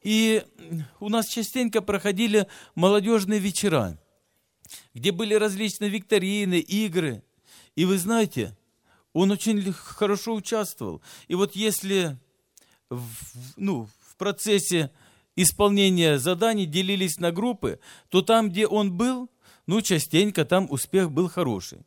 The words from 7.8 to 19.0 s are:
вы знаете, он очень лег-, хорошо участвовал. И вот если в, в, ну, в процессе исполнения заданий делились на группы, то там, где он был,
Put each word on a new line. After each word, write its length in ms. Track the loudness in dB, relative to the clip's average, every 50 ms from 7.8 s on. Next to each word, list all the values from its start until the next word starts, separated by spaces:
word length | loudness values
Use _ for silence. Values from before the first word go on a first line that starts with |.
| 2
вы 120 | 2 2 0
знаете, 580 | 0 0 2 2 0 0 -2 -6 -6 -6 -8 _ _ _ _ _ _ _ _ _ _ _ _
он 180 | 0 2 2
очень 260 | 2 0 0 0 0 0
лег-, 200 | -2 -4 -6 -6
хорошо 580 | -10 -18 -6 -2 0 0 0 -2 -2 -6 -6
участвовал. 680 | -6 -4 -4 -4 -4 -4 -4 -8 -10 -10 -10 -10 -10 _ -20 -20 -20 -8 _
И 60 | 0
вот 200 | 0 0 -2 -2
если 640 | -2 -2 -2 -2 -2 -4 -2 0 0 0 -2 -4 -8 _ _ _ _ _ _ _ _ _ _ _ _ _ _
в, 100 | -10 -10
в, 540 | -10 -12 -14 -16 -18 -18 -18 -18 -20 -18 -12
ну, 320 | -6 -4 -4 -4 -4 -6 -10 _ _
в 160 | _ _ -12 _
процессе 760 | -6 -6 -4 -4 -2 0 2 2 2 0 0 0 0 -2 _ _ _ _ _ _ _ _ _ 2
исполнения 840 | 2 2 4 4 2 4 4 4 4 4 4 4 4 4 4 2
заданий 460 | 2 0 0 2 2 0 2 0 -2
делились 520 | -2 0 -2 0 0 0 0 0 -2 -2 -2
на 120 | -2 -2
группы, 480 | -2 0 -2 -2 -4 -2 -4 -6 -6 -6 _ -20 -20 -20 _ _
то 120 | 0 0
там, 280 | 2 4 4 4 4 2
где 180 | 0 0 0 2
он 240 | 2 2 0 0
был, 400 | 0 0